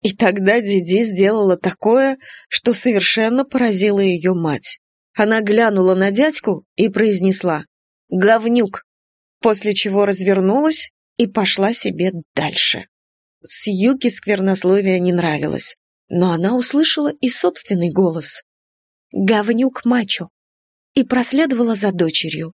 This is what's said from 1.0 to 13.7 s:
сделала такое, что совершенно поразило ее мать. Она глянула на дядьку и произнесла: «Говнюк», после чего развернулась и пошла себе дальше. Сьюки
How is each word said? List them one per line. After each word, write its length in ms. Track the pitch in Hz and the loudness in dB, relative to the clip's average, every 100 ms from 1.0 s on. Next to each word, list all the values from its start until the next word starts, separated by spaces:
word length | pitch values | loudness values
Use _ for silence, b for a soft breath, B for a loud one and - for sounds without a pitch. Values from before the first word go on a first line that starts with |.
сделала 540 | 226 185 196 220 196 175 | 0 2 2 2 0 0
такое, 640 | 185 - 208 240 269 269 B B B | -2 -4 0 2 2 -2 B B B
что 240 | - - | -2 0
совершенно 720 | 233 247 208 185 - 220 247 | 0 2 0 0 0 0 0
поразило 560 | 277 262 240 196 208 202 | -2 -2 0 0 0 2
ее 340 | 196 175 170 | 0 0 -2
мать. 440 | 180 160 143 - - _ _ _ | -2 -2 -4 -6 -8 _ _ _
Она 260 | - 214 220 | -2 0 0
глянула 540 | 208 214 226 202 185 | 0 2 2 2 2
на 160 | 190 196 | 2 0
дядьку 540 | 202 302 302 - 185 _ - | 2 0 0 -4 -6 _ -2
и 120 | 214 | -2
произнесла: 760 | 190 220 196 190 190 180 156 - _ _ _ _ | 2 0 2 2 0 0 -4 -8 _ _ _ _
«Говнюк», 760 | 180 190 226 226 240 208 - _ _ _ _ _ _ | 0 4 4 2 0 0 -4 _ _ _ _ _ _
после 320 | 226 208 208 | 0 0 0
чего 320 | 208 208 196 | 0 0 0
развернулась 880 | 202 190 185 196 185 226 311 311 - _ _ _ | 0 0 0 2 2 2 2 0 -2 _ _ _
и 100 | 233 | -2
пошла 460 | 196 190 - 196 | 0 0 0 0
себе 400 | 233 202 165 180 185 - | 0 -4 -2 -4 -4 -10
дальше. 520 | - 151 - - - - _ _ _ _ _ | -6 -4 -2 -2 -2 -8 _ _ _ _ _
Сьюки 680 | - - - | -4 -2 -2